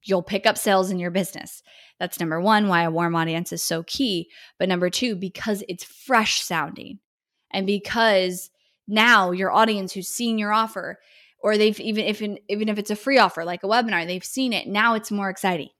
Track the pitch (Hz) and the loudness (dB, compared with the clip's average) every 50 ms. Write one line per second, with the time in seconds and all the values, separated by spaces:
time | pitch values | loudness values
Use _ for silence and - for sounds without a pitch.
0 | _ - 196 180 175 - 208 196 - - 185 - - 214 196 190 190 185 196 180 | _ 0 0 0 0 -2 -6 0 0 0 0 2 0 2 2 4 2 0 -2 -4
1 | 175 175 170 190 185 - - - - - - - _ _ - - - - _ _ | -4 -2 -2 -2 -4 -4 -8 -14 -16 -16 -18 -20 _ _ -20 -20 -20 -20 _ _
2 | 180 175 - - 175 165 156 170 180 208 220 208 214 202 180 170 170 165 160 165 | -8 -8 -4 -4 -4 -2 -2 0 2 4 4 4 4 4 2 2 2 2 0 0
3 | 170 170 170 165 165 165 160 165 175 - 175 165 - - 170 165 170 - - - | 0 0 0 0 0 0 -2 -4 -6 -6 -8 -6 -4 -4 -4 -4 -6 -8 -4 -2
4 | 269 233 196 170 175 _ _ - - - _ _ 180 185 185 175 180 180 180 - | -2 -2 -2 -4 -6 _ _ -20 -20 -20 _ _ -2 0 0 0 0 0 0 -2
5 | 254 247 214 175 196 185 - - - 220 208 196 202 - 175 180 - - - - | -2 -2 -2 -4 -6 -8 -8 -6 -4 -4 -4 -4 -4 -10 -12 -12 -12 -20 -20 -20
6 | - - 262 226 214 202 - - - - 180 160 151 - - - - - - 202 | -2 2 2 2 2 2 -2 -4 -4 -2 -2 -2 -4 -4 -8 -14 -16 -16 -16 -18
7 | _ _ _ _ _ _ _ _ _ _ - 196 196 190 208 202 202 - - 233 | _ _ _ _ _ _ _ _ _ _ -6 -4 0 0 -2 -2 -2 -4 0 2
8 | 226 220 208 190 185 185 180 180 - - _ _ _ _ _ _ _ - 208 214 | 4 4 4 4 2 0 -4 -6 -12 -16 _ _ _ _ _ _ _ -2 2 4
9 | 220 240 240 208 190 180 180 185 190 185 - 196 226 226 214 202 190 185 - 196 | 6 8 8 8 6 4 0 0 0 2 4 4 4 4 2 -2 -4 -6 -8 -8
10 | 190 - - - 240 233 226 220 214 208 214 220 226 220 - 196 175 - - _ | -8 -8 -6 -4 -2 -2 0 0 0 0 0 0 0 -2 -4 -10 -10 -10 -10 _
11 | _ _ _ _ _ _ _ _ - 208 214 214 214 220 214 - - 220 214 214 | _ _ _ _ _ _ _ _ 0 2 4 4 4 4 2 0 -4 -4 -4 -2
12 | 220 208 208 208 214 214 208 - _ - 202 208 214 214 208 208 208 - 214 208 | -2 -2 -4 -4 -6 -8 -8 -10 _ -6 -4 -2 -2 -2 -2 -4 -4 -6 -6 -4
13 | - 269 277 254 214 180 - 165 165 175 - - - 196 220 240 240 226 208 170 | -2 4 6 6 6 6 4 -4 -6 -6 -6 -6 -2 2 2 2 2 2 -2 -2
14 | 165 170 180 185 - - - 262 262 254 220 170 - - 190 208 214 233 226 214 | -2 -4 -6 -8 -8 -8 -6 -4 -2 -2 -2 -4 -4 -2 0 2 2 2 2 0
15 | 214 - 208 202 196 190 185 - - 190 180 165 139 - _ _ | -2 -4 -4 -4 -4 -4 -6 -2 -2 -2 -2 -2 -6 -10 _ _